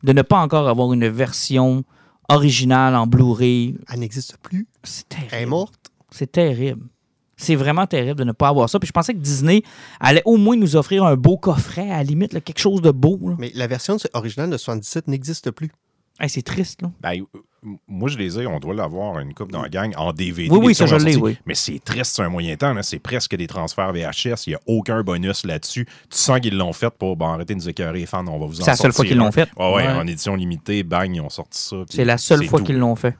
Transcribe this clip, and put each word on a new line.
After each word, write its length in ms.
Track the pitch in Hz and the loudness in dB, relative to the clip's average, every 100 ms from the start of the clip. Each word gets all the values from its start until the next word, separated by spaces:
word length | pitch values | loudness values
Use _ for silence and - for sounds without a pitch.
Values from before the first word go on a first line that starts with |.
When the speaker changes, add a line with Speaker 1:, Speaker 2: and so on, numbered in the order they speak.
Speaker 1:
de 100 | 135 | 6
ne 80 | 135 | 4
pas 160 | 135 202 | 6 4
encore 280 | 156 156 143 | 4 2 2
avoir 240 | 117 123 | 2 2
une 140 | 123 113 | 2 2
version 760 | 113 123 - - 131 131 131 131 _ _ _ _ | 0 -2 -2 -2 2 4 2 -4 _ _ _ _
originale 680 | 147 147 123 127 131 131 127 | 4 4 2 2 4 4 4
en 100 | 113 | 4
Blu-ray. 720 | 123 127 113 123 123 120 - - | 4 4 4 2 2 0 -6 -10
Speaker 2:
Elle 80 | 123 | -10
n'existe 360 | 117 120 - - | -8 -10 -12 -16
plus. 240 | - 185 220 _ | -8 -6 -6 _
Speaker 1:
C'est 260 | - - - | -14 -14 -12
terrible. 200 | - 127 | -14 -8
Speaker 2:
Elle 100 | 117 | -6
est 40 | 120 | -2
morte. 280 | 156 196 _ - _ _ | -2 -4 _ -20 _ _
Speaker 1:
C'est 200 | - 135 | -10 -4
terrible. 540 | - 165 120 135 117 123 _ _ _ _ _ | 2 2 2 -4 -6 -12 _ _ _ _ _
C'est 160 | - | 0
vraiment 320 | 156 135 160 190 | 2 2 2 0
terrible 320 | 156 123 147 | 0 -2 -2
de 60 | |
ne 80 | 123 | -2
pas 160 | 113 143 | 2 4
avoir 200 | 143 117 | 4 2
ça. 80 | 202 | 2
Puis 80 | 180 | 0
je 60 | |
pensais 200 | - 170 | -2 -2
que 60 | 220 | -2
Disney 440 | 143 139 143 202 - - - - | -2 0 4 4 2 -16 -20 0
allait 220 | 127 151 | 4 4
au 140 | 214 226 | 6 6
moins 180 | 208 240 | 6 4
nous 180 | 190 151 | 4 4
offrir 280 | 143 196 | 2 4
un 120 | 185 135 | 4 4
beau 200 | 135 180 | 2 -2
coffret, 540 | 196 143 - - 202 | 0 0 -2 -6 -6
à 80 | 170 | -4
la 40 | |
limite, 300 | 139 151 196 | -2 -2 -2
là, 80 | 175 | -4
quelque 200 | - 156 | -10 -2
chose 200 | 208 196 | 0 4
de 100 | 165 | 4
beau, 280 | 135 143 190 180 | 4 2 2 -4
là. 80 | 175 | -4
Speaker 2:
Mais 140 | 120 | -6
la 120 | 123 123 | -4 -4
version 300 | 127 - 208 - | -4 -2 -2 -2
originale 340 | 120 113 107 165 | -4 -6 -6 -4
de 60 | 151 | -4
soixante-dix-sept 500 | - 113 104 165 160 | -4 -6 -6 -8 -4
n'existe 420 | 139 131 165 127 | -6 -6 -6 -8
plus. 200 | - 156 _ _ _ _ _ | -8 -12 _ _ _ _ _
Speaker 1:
Hey, 120 | 139 | -6
c'est 100 | - | -6
triste, 400 | - - 180 - | -6 -6 -6 -6
là. 100 | 175 175 | -12 -8
Speaker 3:
Ben, 180 | - 90 | -6 -6
euh, 180 | 95 - _ _ 107 101 _ | -8 -18 _ _ -18 -18 _
moi, 220 | 95 127 | -6 -4
je 80 | 139 | -4
les 220 | 95 92 | -6 -4
ai. 60 | 123 | -6
On 120 | 78 | -6
doit 140 | 73 | -8
l'avoir 460 | 104 82 87 104 82 | -6 -6 -6 -8 -8
une 160 | 69 | -10
coupe 180 | 71 101 | -12 -12
dans 80 | 87 | -10
la 80 | 64 | -8
gang 240 | 90 107 82 | -6 -6 -4
en 160 | 82 | -6
D 160 | 78 90 | -4 -6
V 120 | 85 | -4
D, 60 | 87 | 2
Speaker 1:
Oui, 100 | 180 | 4
Speaker 3:
des 60 | 240 | 6
Speaker 1:
oui, 60 | |
ça, 120 | 214 156 | 4 4
Speaker 3:
films 120 | 151 | 4
Speaker 1:
je 40 | |
l'ai, 80 | 156 | 4
Speaker 3:
sortis. 120 | 139 110 | 4 2
Speaker 1:
oui. 100 | 113 | -2
Speaker 3:
Mais 100 | - | -6
c'est 240 | 85 - 71 | -6 -4 -8
triste, 300 | - 107 127 - | -6 -6 -4 -2
c'est 60 | |
un 80 | 90 | -2
moyen 260 | 87 85 76 | -2 -6 -2
temps, 160 | 143 | -2
là. 100 | 113 | -2
C'est 160 | 92 82 | -6 -8
presque 360 | - 123 - 90 | -6 -6 -4 -6
des 100 | 85 | -6
transferts 460 | 95 80 - 95 | -6 -8 -4 -4
V 80 | 87 | -2
H 320 | 80 71 123 | -6 -6 -6
S. 140 | 117 - | -6 -6
Il 40 | |
n'y 40 | |
a 60 | 76 - | -8 -2
aucun 360 | 113 98 113 | -2 0 -4
bonus 420 | 95 87 92 98 | -2 -4 -4 -4
là-dessus. 400 | 95 80 - - | -6 -8 -8 -8
Tu 320 | 120 - _ - | -10 -12 _ -2
sens 240 | - 127 | 2 2
qu'ils 160 | 120 98 | 2 -2
l'ont 160 | 90 | -2
fait 160 | 82 117 | -2 -4
pour, 300 | _ 95 87 | _ -4 -2
bon, 80 | 82 | -4
arrêter 280 | 82 85 | -4 -6
de 40 | 101 | -8
nous 100 | 85 | -8
écœurer, 300 | 80 85 85 | -6 -6 -6
les 80 | 85 | -6
fans, 180 | 95 90 | -8 -6
on 120 | 78 | -8
va 80 | 76 | -8
vous 160 | 80 | -2
en 20 | |
Speaker 1:
C'est 60 | 90 | 0
la 60 | 127 | 4
seule 160 | 135 | 2
fois 120 | 117 | 2
Speaker 3:
sortir, 60 | 110 | 2
Speaker 1:
qu'ils 80 | 123 | 4
l'ont 80 | 110 | 4
Speaker 3:
hein. 40 | |
Speaker 1:
fait. 180 | 107 160 - | 2 -2 0
Speaker 3:
Ouais, 160 | 92 | 2
ouais, 120 | 98 90 | 2 2
Speaker 4:
Ouais. 40 | |
Speaker 3:
en 140 | 85 85 | 0 -4
édition 280 | 82 - 95 | -6 -4 -4
limitée, 460 | 90 85 - 104 | -4 -6 -4 -4
bang, 300 | 87 87 95 | -2 -2 -2
ils 60 | 87 | -4
ont 80 | 73 | -8
sorti 320 | - 80 - | -12 -14 -10
ça, 160 | - 98 90 | -10 -10 -8
puis 100 | - | 0
Speaker 1:
C'est 100 | 120 | 2
la 100 | 120 | 2
seule 220 | - 151 | 4 4
Speaker 3:
c'est 80 | 139 | 4
Speaker 1:
fois 140 | 151 | 0
Speaker 3:
tout. 40 | |
Speaker 1:
qu'ils 140 | 104 135 | 0 0
l'ont 180 | 123 113 | 0 0
fait. 180 | 123 | -2